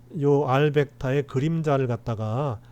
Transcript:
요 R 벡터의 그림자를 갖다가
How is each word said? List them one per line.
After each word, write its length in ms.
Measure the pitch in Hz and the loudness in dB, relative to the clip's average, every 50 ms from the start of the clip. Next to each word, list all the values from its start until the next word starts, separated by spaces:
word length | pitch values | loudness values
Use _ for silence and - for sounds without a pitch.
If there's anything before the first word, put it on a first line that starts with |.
| - - - 160 | -20 -12 -6 0
요 260 | 139 143 143 139 147 | 2 4 4 4 4
R 260 | 131 127 139 151 151 | 2 2 2 2 2
벡터의 500 | 143 147 135 - - - 135 131 135 143 127 | 2 2 0 0 -4 -8 -4 -2 -2 -2 -2
그림자를 600 | - - 131 139 160 165 165 151 156 139 135 131 | -2 -2 -2 -2 0 -2 -2 0 0 0 0 0
갖다가 760 | 120 120 113 - 120 113 104 110 107 110 127 151 139 110 - - - | 0 -2 -4 -4 -6 -6 -4 -4 -4 -4 -2 -2 -4 -6 -8 -10 -18